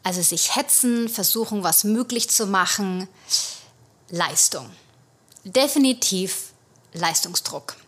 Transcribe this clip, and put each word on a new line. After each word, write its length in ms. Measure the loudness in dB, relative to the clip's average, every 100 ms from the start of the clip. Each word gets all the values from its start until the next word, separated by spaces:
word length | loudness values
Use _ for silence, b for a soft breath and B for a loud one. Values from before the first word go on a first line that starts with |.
also 200 | 0 0
sich 320 | 0 0 0
hetzen, 540 | 0 2 2 2 0 -2
versuchen, 560 | -2 -2 -2 -2 -2
was 200 | 2 2
möglich 460 | 2 0 0 -4 0
zu 160 | 0 2
machen. 600 | 0 0 0 -2 -4 -8 B B B B B B _ _ _ _
Leistung. 600 | -4 -2 2 0 0 -12 -20 _ _ _ _ _ -20
Definitiv 1080 | 0 2 4 4 4 4 0 -2 -2 -6 -10 _ _ _ _
Leistungsdruck. 840 | -2 0 0 -2 -6 -6 -10 -12 -18